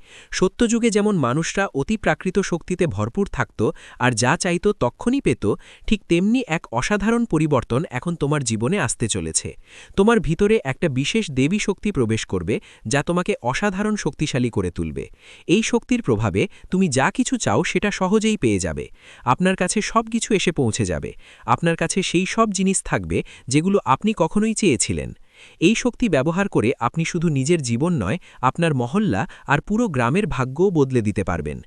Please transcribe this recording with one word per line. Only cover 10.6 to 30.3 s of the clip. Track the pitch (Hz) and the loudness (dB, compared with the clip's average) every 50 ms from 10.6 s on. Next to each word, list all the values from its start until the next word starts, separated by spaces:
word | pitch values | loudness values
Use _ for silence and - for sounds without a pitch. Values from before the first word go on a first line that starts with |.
| - | 0
একটা | 131 131 - 139 127 | -4 -4 -2 -2 -2
বিশেষ | 123 127 143 - - 226 202 160 | 0 -2 -2 0 -2 -2 -2 0
দেবী | 131 127 135 147 208 202 | 0 0 2 2 0 0
শক্তি | - 208 190 - - 208 | -2 -2 -4 -2 -4 -2
প্রবেশ | 180 143 117 107 110 - - | 0 0 0 0 0 -2 -2
করবে, | - - 90 85 95 127 - - - - - - | -4 -4 -4 -2 -2 -4 -4 -6 -12 -20 -14 -4
যা | 110 139 143 - | -2 -2 0 0
তোমাকে | - 170 180 175 208 196 - | 0 -2 -2 0 -2 -4 -2
অসাধারণ | - 123 - - 208 208 180 196 208 214 214 | -4 -4 -2 0 -2 -2 -2 -2 -2 -2 -4
শক্তিশালী | 202 - 151 - - 156 - - 123 123 117 | -2 -4 -6 -4 -2 -4 -2 0 -2 -2 0
করে | - 104 92 87 | 0 -2 -2 -2
তুলবে। | - - 82 80 69 - 50 - - - - - - - - | -4 -4 -6 -6 -6 -8 -10 -10 -16 -20 -20 -20 -20 -12 -2
এই | - 170 226 220 | 2 2 2 2
শক্তির | - 240 226 - - 247 233 | 2 -2 -2 0 -2 -2 -2
প্রভাবে | - - 110 104 117 98 82 104 175 - - - - - | 0 0 0 2 0 0 0 0 -2 -2 -4 -12 -8 -4
তুমি | 185 185 196 | 0 2 2
যা | 165 117 131 139 190 | 2 2 2 0 2
কিছু | - - 247 - 269 | 0 0 -2 0 -2
চাও | 220 - - 101 135 185 | -2 0 0 0 0 0
সেটা | - - 180 214 202 | 0 -2 -2 -2 -2
সহজেই | - - 190 180 214 220 202 220 - | -2 -2 0 2 2 2 2 0 0
পেয়ে | - 139 113 101 90 | 0 2 0 2 0
যাবে। | 95 82 71 71 - - - - - - - - - | -2 -4 -4 -6 -10 -12 -16 -20 -20 -20 -20 -4 0
আপনার | 120 131 - 180 185 190 | 0 2 2 2 0 2
কাছে | - 185 180 - 214 | 2 0 0 0 -2
সব | - - - 226 233 226 | -4 0 -2 -2 -2 0
কিছু | 233 226 - - 220 | -4 -4 0 0 0
এসে | 175 - 185 | 2 2 0
পৌঁছে | - 151 127 110 - - 104 | 0 2 0 0 0 0 -2
যাবে। | 87 80 71 - 53 - - - - - - - | -2 -2 -4 -6 -8 -12 -14 -20 -20 -20 -10 -2
আপনার | 110 - - 170 170 165 | -2 0 2 2 0 0
কাছে | - 170 - - 196 175 | 0 -2 -2 0 -2 -2
সেই | - - 175 190 | 0 0 0 0
সব | - - 226 226 214 | 0 0 0 0 2
জিনিস | 185 190 190 190 190 - - | 0 0 0 0 0 0 -2
থাকবে | - 147 104 90 78 87 127 - - - - - | -2 -4 -4 -2 -2 -4 -4 -4 -6 -14 -16 -4
যেগুলো | - 135 151 165 196 196 196 - | 0 0 2 2 2 2 2 2
আপনি | 120 135 - - 214 214 | 2 0 2 2 0 2
কখনোই | - 160 - - 208 214 226 208 | 2 0 0 2 0 0 0 0
চেয়েছিলেন। | - - 165 120 - - - 87 73 65 58 - - - - _ - - - - _ | 2 2 2 2 2 0 -2 -2 -4 -6 -8 -10 -14 -20 -20 _ -20 -20 -20 -2 _
এই | 160 196 226 | 4 4 4
শক্তি | - - 240 - - 254 202 | 4 0 -2 0 0 0 2
ব্যবহার | 160 131 131 170 165 196 196 | 2 2 2 0 0 0 -2
করে | - - 143 104 120 - - | 0 0 2 2 2 0 0
আপনি | 117 120 - 165 165 | -4 -2 -2 -2 -4
শুধু | - - 170 165 170 | -2 -2 0 0 0
নিজের | 143 135 131 156 175 160 | 0 0 2 2 0 0
জীবন | 131 117 117 117 156 180 175 | 0 -2 -2 0 0 0 0
নয়, | 131 87 95 147 - - - - - | 0 0 -2 -4 -4 -8 -14 -8 -2
আপনার | 123 131 - 165 165 165 143 | -2 -2 0 0 0 0 0
মহল্লা | 123 120 120 156 214 220 160 98 98 156 - - - - | 0 -2 0 0 0 0 0 0 -2 -2 -4 -8 -12 -2
আর | - 139 147 | 0 0 0
পুরো | - - 208 233 247 | 0 -2 0 0 0
গ্রামের | 196 143 123 117 120 156 202 220 | 0 0 0 0 0 0 0 -2
ভাগ্যও | 147 | -2